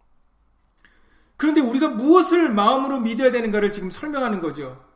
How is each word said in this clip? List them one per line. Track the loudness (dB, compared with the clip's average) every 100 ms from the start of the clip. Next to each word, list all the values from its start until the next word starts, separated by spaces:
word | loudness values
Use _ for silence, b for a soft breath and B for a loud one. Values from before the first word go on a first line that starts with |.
| _ _ _ _ _ _ _ _ b b b b b -4
그런데 | 0 2
우리가 | 2 0 -2
무엇을 | 0 4 6 6 2 2
마음으로 | 2 2 2 0 -2
믿어야 | -4 0 0
되는가를 | 0 -2 0 -2
지금 | -2 -10
설명하는 | -10 -8 -6 -4 -4
거죠. | -6 -8 -12 -16 _